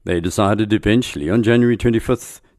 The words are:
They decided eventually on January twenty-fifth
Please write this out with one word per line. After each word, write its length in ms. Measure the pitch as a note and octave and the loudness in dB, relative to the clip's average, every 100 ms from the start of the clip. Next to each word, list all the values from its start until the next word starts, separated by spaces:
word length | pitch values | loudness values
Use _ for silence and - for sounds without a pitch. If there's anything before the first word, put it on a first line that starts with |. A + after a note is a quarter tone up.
They 160 | - F2+ | -6 -4
decided 520 | E2+ - G2+ G#2+ G#2+ | -2 0 0 0 0
eventually 560 | G#2+ G#2 A2+ B2 - D2 | 0 2 0 0 -4 -2
on 140 | A2 | 0
January 340 | A2 A#2 A#2+ A#2 | 2 2 2 2
twenty-fifth 640 | B2 A2+ - B2+ - - _ | 0 0 -2 -4 -6 -20 _